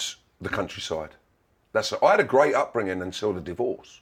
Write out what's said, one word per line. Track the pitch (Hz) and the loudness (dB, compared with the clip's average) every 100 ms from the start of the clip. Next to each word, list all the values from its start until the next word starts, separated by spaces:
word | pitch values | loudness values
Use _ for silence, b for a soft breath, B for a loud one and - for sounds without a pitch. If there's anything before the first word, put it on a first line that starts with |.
| - - _ _ | -8 -10 _ _
the | 92 | -6
countryside. | - 90 - - 80 78 - _ _ _ _ _ | -4 -6 -8 -6 -6 -6 -14 _ _ _ _ _
That's | 110 107 | -2 -2
it. | - | 2
I | 156 | 4
had | 208 | 4
a | |
great | 131 131 147 131 | 4 4 6 4
upbringing | 151 117 98 92 | 0 -2 -2 -2
until | 92 - 104 | -6 -4 -4
the | 90 | -2
divorce. | 80 85 123 80 - - | -6 -4 -4 -4 -12 -20